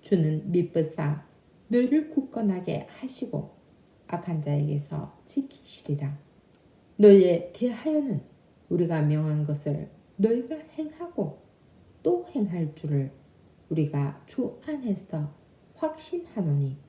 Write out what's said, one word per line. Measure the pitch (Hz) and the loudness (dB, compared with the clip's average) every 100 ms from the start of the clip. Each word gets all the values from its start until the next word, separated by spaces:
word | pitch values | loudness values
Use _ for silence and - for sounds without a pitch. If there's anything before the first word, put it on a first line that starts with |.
주는 | - 190 156 156 - | 0 0 2 -2 -2
믿으사 | 175 170 165 156 - 147 151 - _ _ _ _ | -2 0 -2 -2 -2 -4 -6 -10 _ _ _ _
너희를 | 240 247 294 302 | 0 2 0 0
굳건하게 | - 269 - 214 185 180 151 - | -6 -6 -4 -2 -2 -4 -6 -8
하시고 | - 254 - 233 - - - _ - _ _ _ | -14 -14 -10 -8 -8 -10 -16 _ -20 _ _ _
악한 | - - 160 | -8 -4 -6
자에게서 | 151 147 147 147 - 151 - - - | -2 0 0 -2 -6 -10 -10 -16 -8
지키시리라. | - 269 - - - - 143 139 143 - _ _ _ _ _ _ - | -6 -6 -12 -20 -18 -6 -4 -4 -8 -14 _ _ _ _ _ _ 8
너희에 | 208 196 180 170 - | 12 12 10 4 -2
대하여는 | - 247 233 311 302 277 165 - - _ _ _ | -4 -4 -2 -2 0 0 -4 -6 -20 _ _ _
우리가 | 175 170 160 | -2 0 2
명한 | 151 151 156 151 147 | 2 2 0 -2 -2
것을 | 147 - 147 - - _ - | -4 -4 -6 -8 -16 _ 0
너희가 | 214 233 254 311 - - | 2 2 -2 -10 -10 -10
행하고 | 311 - 349 349 160 - - _ _ - - - | -10 -10 -10 -6 -6 -8 -20 _ _ -20 -20 -4
또 | - 349 - | 0 0 -2
행할 | 269 202 175 156 | -4 -4 -2 -4
줄을 | - 151 143 135 - - _ - _ _ | -6 -2 -2 -2 -8 -20 _ -20 _ _
우리가 | 160 147 143 143 - - | -2 0 0 -4 -6 -14
주 | - 233 - - | -8 -8 -8 -10
안에서 | 294 247 190 - 160 147 - _ _ _ | -8 -4 -6 -6 -8 -8 -10 _ _ _
확신하노니 | - 214 - - 349 - 233 170 143 139 135 | -6 -6 -6 -10 -10 -8 -4 0 0 0 -6